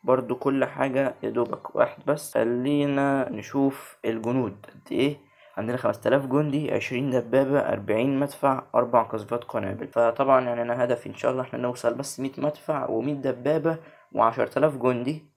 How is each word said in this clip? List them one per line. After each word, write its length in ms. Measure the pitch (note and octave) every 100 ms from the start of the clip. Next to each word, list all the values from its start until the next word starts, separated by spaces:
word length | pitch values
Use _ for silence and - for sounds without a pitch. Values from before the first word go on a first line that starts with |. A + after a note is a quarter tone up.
برضو 320 | - B2+ A#2 B2
كل 280 | C#3 C3+
حاجة 500 | B2+ - C3+ C3 C#3 -
يا 80 | A2+
دوبك 460 | A2+ A#2+ - - -
واحد 280 | A#2+ - -
بس. 280 | D3 -
خلينا 920 | A#2 A2+ A#2+ C3 D3 C#3+ C#3 C#3 C#3 B2+
نشوف 640 | A2+ G#2 C#3+ C#3 C3+ - -
الجنود 640 | A2+ A2+ A2 B2+ A2+ - -
قد 260 | - -
ايه. 360 | - C#3 D3 _ _ - -
عندنا 200 | A2 -
خمسة 240 | A2 G#2+ -
آلاف 200 | C3+ C#3
جندي، 460 | C3 D3+ C#3+ D3
عشرين 380 | - - B2 C#3
دبابة، 480 | B2+ A#2 B2+ C3+ C#3
أربعين 600 | - G#2+ G2+ G#2+ C3 C3+
مدفع، 440 | C#3+ - C#3 C3 -
أربع 280 | A#2+ A#2+ A#2+
قذيفات 420 | A2+ A2 G#2 A#2+
قنابل. 440 | - A#2 G2+ G#2 -
فطبعا 520 | - A#2 A#2 C3+ C3
يعني 220 | B2+ A#2
أنا 220 | A#2 B2
هدفي 240 | B2 A#2+ -
إن 60 |
شاء 160 | - B2+
الله 120 | B2+
إحنا 160 | B2+ B2
نوصل 360 | B2 B2 A#2
بس 260 | A#2+ C#3 -
مية 120 | C3+ C3+
مدفع 500 | C#3+ D3 - D3 B2
ومية 240 | A2+ B2+
دبابة 640 | C#3+ C3+ B2 C3 D#3+ D#3 D#3+ - - _
وعشرة 460 | - A2+ - A#2+ -
آلاف 180 | D3+ C3+
جندي 480 | B2 B2 B2+ D#3 -